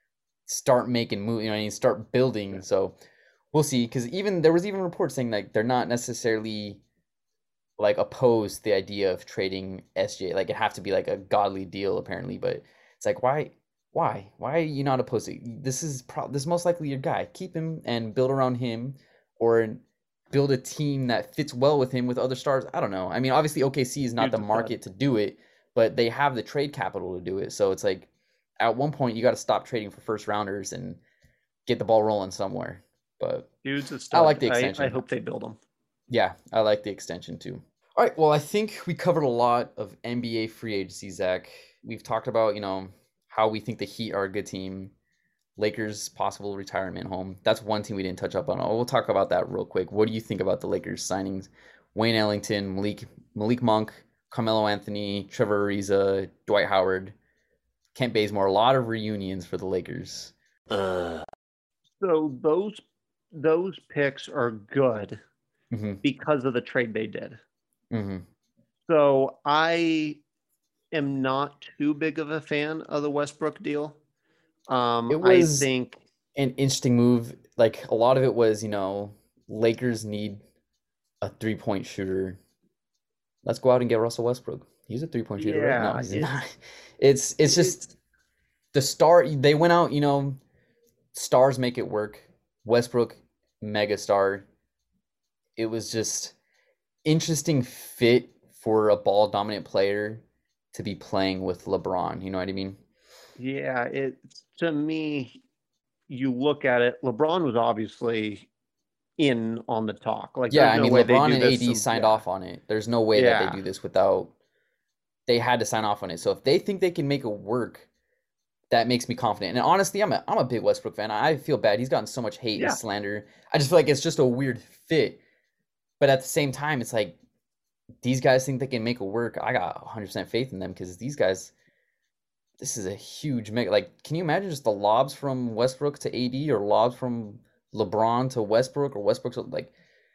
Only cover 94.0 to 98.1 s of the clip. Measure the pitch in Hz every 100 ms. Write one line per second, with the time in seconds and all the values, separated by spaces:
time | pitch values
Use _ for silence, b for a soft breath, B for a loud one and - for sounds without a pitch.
94 | - 101 98 98 - _ _ _ _ _
95 | _ _ _ _ _ - 113 113 104 113
96 | 107 - - _ _ _ _ _ _ _
97 | 156 160 160 156 - 143 120 - - -
98 | 117